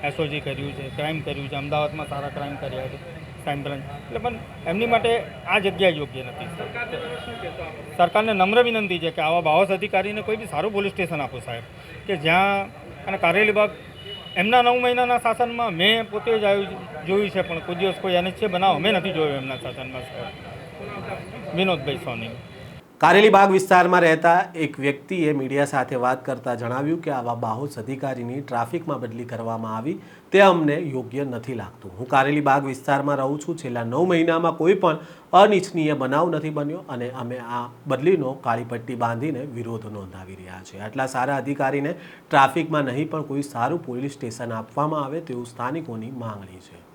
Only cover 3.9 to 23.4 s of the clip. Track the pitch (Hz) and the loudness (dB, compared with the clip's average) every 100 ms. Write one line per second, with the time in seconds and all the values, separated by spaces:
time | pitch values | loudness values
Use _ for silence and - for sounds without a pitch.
3.9 | 143 - 120 240 220 - - 165 185 233 | -14 -8 -4 -4 -6 -12 -8 -4 -2 2
4.9 | 226 233 233 - - 170 202 196 175 190 | 2 4 0 -2 -12 -2 2 2 4 4
5.9 | 151 139 131 127 120 113 - - - - | 4 -6 -8 -10 -10 -10 -8 -8 -8 -6
6.9 | - - 247 240 233 170 - - - - | -6 -8 -8 -10 -10 -10 -10 -10 -12 -10
7.9 | - 175 214 220 202 190 220 240 220 202 | 2 4 4 2 2 4 6 4 2 -2
8.9 | 175 165 160 156 170 156 156 185 190 208 | -2 -2 0 2 2 4 4 4 2 0
9.9 | 196 196 214 214 220 214 147 202 202 196 | 0 0 -4 -4 -4 -4 -4 -2 -2 -2
10.9 | 190 190 156 131 123 120 117 113 - - | -2 -4 -2 -4 -8 -10 -10 -12 -18 -16
11.9 | - - 185 156 180 196 196 196 - - | -14 -4 -2 4 4 4 0 -4 -12 -16
12.9 | - - 190 170 180 214 208 208 - - | -12 -6 0 4 4 4 4 2 0 -16
13.9 | - - - - 185 202 247 240 247 247 | -16 -16 -14 -6 -2 4 6 6 4 2
14.9 | 247 247 240 240 220 240 233 233 165 196 | 2 2 2 2 2 0 0 -2 2 4
15.9 | 226 220 208 233 220 208 202 190 190 - | 4 0 -4 0 2 4 2 0 -8 -12
16.9 | - 156 196 208 185 175 165 - 175 190 | -10 0 0 2 -2 -2 -6 -6 0 0
17.9 | - 190 180 185 185 214 180 190 151 190 | 0 2 2 2 -2 -2 4 4 4 2
18.9 | 190 190 160 156 139 131 127 127 123 131 | 2 0 0 0 0 -4 -8 -8 -10 -10
19.9 | 131 123 - 117 - - - - - - | -10 -10 -10 -10 -12 -14 -14 -16 -14 -12
20.9 | 190 180 185 - - 143 165 190 165 139 | -10 -10 -10 -12 -12 -6 -2 0 0 -4
21.9 | 131 135 117 113 120 - - - - - | -6 -8 -8 -10 -12 -16 -18 -18 -20 -20
22.9 | - 156 185 214 196 | 4 8 10 10 8